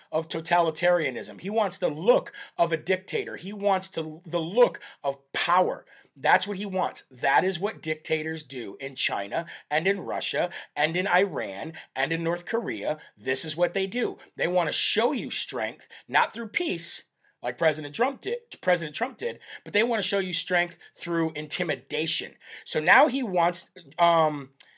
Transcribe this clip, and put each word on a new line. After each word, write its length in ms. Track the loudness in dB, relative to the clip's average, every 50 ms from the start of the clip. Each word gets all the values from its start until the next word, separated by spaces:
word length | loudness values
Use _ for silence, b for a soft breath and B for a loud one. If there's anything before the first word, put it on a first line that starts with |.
| B B
of 160 | -4 -4 -2 -4
totalitarianism. 1120 | -6 -6 0 2 4 4 4 2 0 2 2 4 4 4 2 0 -2 -4 -8 -10 -12 -10
He 80 | -8 -2
wants 300 | 0 0 0 0 -2 -2
the 100 | -2 -2
look 460 | -2 2 4 6 6 6 2 -2 B B B B B 0
of 120 | 0 2
a 60 | 0
dictator. 600 | 0 0 0 0 0 -2 -4 -4 -4 -4 -4 -8
He 180 | -10 -10 -10 -8
wants 340 | -2 2 2 2 2 0 -4
to, 300 | -4 -6 -6 -6 -10 -12 -8
the 140 | -4 -4 -2
look 380 | -2 0 6 6 6 6 4 B B B B B
of 160 | -4 -4 -4 -4 _ _
power. 540 | -4 -2 2 4 4 4 4 4 0 -4 -8 b b b b b b
That's 320 | -2 4 4 4 4 4
what 120 | 0 -4 -6
he 80 | -6
wants. 380 | -4 -2 -2 -2 -2 -4 -8 -12 _
That 340 | -8 -2 0 2 4 4 4
is 140 | 2 0 -2
what 220 | -2 -4 -4 -4
dictators 600 | -6 -6 -6 -4 -4 -2 -2 -2 -2 -4 -6 -8
do 340 | -10 -10 -10 -8 -8 -8 -10 -10
in 160 | -10 -8 -4
China 520 | -4 -4 -2 -2 -4 -4 -4 -4 -6 -6 -6 B B B -2
and 160 | -2 0 2
in 140 | 0 0 0
Russia 500 | -2 -4 -4 -4 -4 -2 -2 -2 -2 -2 B B B B _
and 220 | -2 0 0 0 0
in 80 | 0
Iran 680 | 2 4 4 2 2 0 -4 -6 -6 -6 -8 -10 -10 -10 B B B -4
and 160 | -2 -2 0
in 100 | -2 -2
North 220 | -2 -2 -2 -4 -4
Korea. 540 | -4 -4 -2 -2 -4 -4 -4 -2 -4 -4 B B B B
This 300 | -8 -4 0 0 0 0
is 100 | 0 0
what 160 | 0 0 0
they 140 | 0 -2 -4
do. 320 | -2 -2 -2 -2 -4 -4 B B B B
They 100 | -4 -2
want 220 | 0 2 2 0 2
to 40 | 0
show 380 | 0 0 2 2 2 2 2
you 180 | 0 -2 -4 -4
strength, 580 | -4 -6 -6 -4 -4 -4 -4 -4 -6 -10 -16 B B B B 0
not 260 | 2 2 2 2 -2
through 140 | -6 -8 -6
peace, 560 | -4 -4 -2 -2 -2 -2 -2 -2 -4 -4 -8 _ _ _ _ _ _ _
like 160 | -8 -8 -2 0
President 360 | 2 2 2 0 -4 -6 -2
Trump 260 | 0 0 0 0 -2
did, 180 | -4 -4 -4 -4 -6 _ -18 -4
President 340 | 0 2 2 2 0 -4 -4
Trump 240 | -4 -4 -6 -4 -6
did, 200 | -6 -6 -6 B B B B B B
but 80 | -2
they 100 | 0 2
wanna 200 | 2 2 2 0
show 160 | 0 0 0 0
you 140 | 0 0
strength 460 | -2 -4 -2 0 0 0 0 -2 -6 B B B B
through 380 | -10 -4 -2 0 2 0 0 -2
intimidation. 1000 | -4 -6 -4 -4 -2 -2 -2 -2 -4 -6 -6 -4 -2 -2 -2 -2 -4 -6 -8 -12 B B B B B B
So 160 | -4 -4 0
now 280 | 4 6 8 8 8 6
he 140 | 4 0
wants, 480 | -2 0 2 2 2 2 2 0 -4 -6 _ -20 -20 -12 2 4
um, 520 | 6 6 6 6 4 4 2 -2 -8 -12 _ B B B B